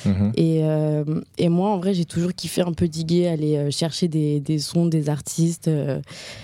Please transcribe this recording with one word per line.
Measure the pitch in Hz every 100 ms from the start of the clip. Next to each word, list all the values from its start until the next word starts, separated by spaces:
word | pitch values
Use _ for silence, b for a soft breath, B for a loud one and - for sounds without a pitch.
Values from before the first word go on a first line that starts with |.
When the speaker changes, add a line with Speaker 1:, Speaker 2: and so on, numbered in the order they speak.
Speaker 1:
Mhm. | B 95 101 113
Speaker 2:
Et, | 165 160
euh, | 156 156 151 151 151 160 - -
et | 170
moi, | 170 196
en | 196
vrai, | 180
j'ai | 190
toujours | 165 165 175
kiffé | 180 170 -
un | 175
peu | 165 170
diguer, | 156 160 175 175
aller, | 160 151 151
euh, | 143
chercher | 135 165 - 175
des, | 156 151 147
des | 143 156
sons, | 139 170
des | 170 160 147
artistes, | 147 - - 165 170 165
euh, | 151 143 143 143 B B B